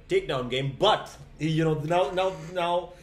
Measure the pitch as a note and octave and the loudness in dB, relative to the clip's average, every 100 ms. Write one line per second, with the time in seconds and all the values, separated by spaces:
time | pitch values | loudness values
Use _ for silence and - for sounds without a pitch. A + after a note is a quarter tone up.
0 | - F#3 F#3 C3+ B2 B2+ C#3 B2 F#3+ G3+ | -2 0 0 -2 -2 -2 -2 2 4 4
1 | - - - - D#3 D#3 D#3+ D3 D#3 F3 | 0 -16 -18 -4 0 2 2 0 2 2
2 | F#3 F3+ F#3+ D#3+ D#3+ F3+ E3+ F3 F3 - | 2 2 0 -2 -6 -4 0 0 -2 -10